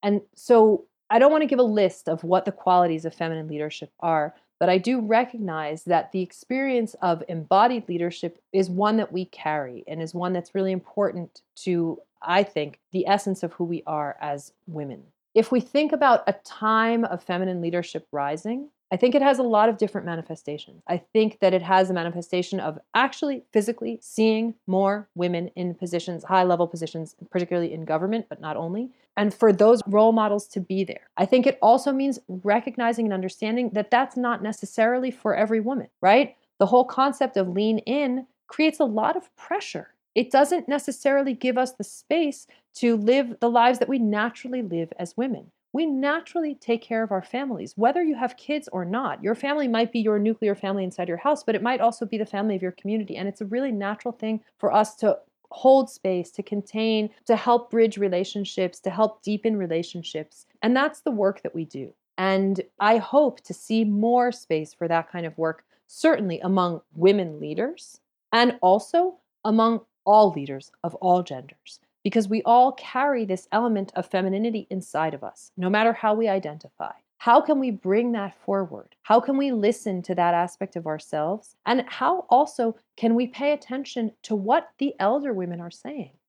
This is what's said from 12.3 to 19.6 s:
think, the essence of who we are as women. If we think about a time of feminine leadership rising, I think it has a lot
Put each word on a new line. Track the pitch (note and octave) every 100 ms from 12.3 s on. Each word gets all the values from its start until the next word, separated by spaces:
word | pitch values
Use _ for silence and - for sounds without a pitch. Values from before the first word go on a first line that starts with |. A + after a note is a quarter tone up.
| F#3
think, | G3+ - D3 - _
the | F#3 -
essence | G3 G3+ F#3+
of | E3+
who | -
we | E3+ E3+ -
are | D3+ C#3+ -
as | D3+ C#3+ - _ -
women. | D#3 C#3+ A#2+ C3+ _ _
If | A3 A3
we | B3+
think | B3 C#4+ D4+
about | D4+ C#4+ A#3 -
a | G3
time | - - G#3+ A3 A3+ A#3
of | A#3 F3
feminine | - F3+ F#3 F3+
leadership | E3+ F3 E3+ D#3+ _
rising, | D3 C#3 D#3 G#3 B3 D4 _ _
I | F#3
think | B3+
it | C#4+
has | C#4 B3+
a |
lot | B3 G#3+